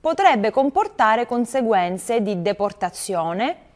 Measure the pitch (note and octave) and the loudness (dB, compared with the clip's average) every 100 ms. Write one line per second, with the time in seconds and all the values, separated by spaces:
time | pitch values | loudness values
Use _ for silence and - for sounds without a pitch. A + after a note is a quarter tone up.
0 | D#4 E4 G4 B3 G#3 C4 C#4 F4 G#4+ - | -2 4 4 4 2 2 2 0 -2 2
1 | A3 A3+ A#3+ A#3+ A#3 C4+ A3+ G3+ F3 F#3 | 2 2 0 -2 -2 -2 2 2 0 -4
2 | - A#3 G#3 F#3+ G3 G3+ G3+ - F3+ - | -2 -2 0 -2 -2 -2 -4 -4 -8 -6
3 | - F3+ D#3+ F3+ B3+ F4+ - | -6 -4 -4 -2 -4 -6 -14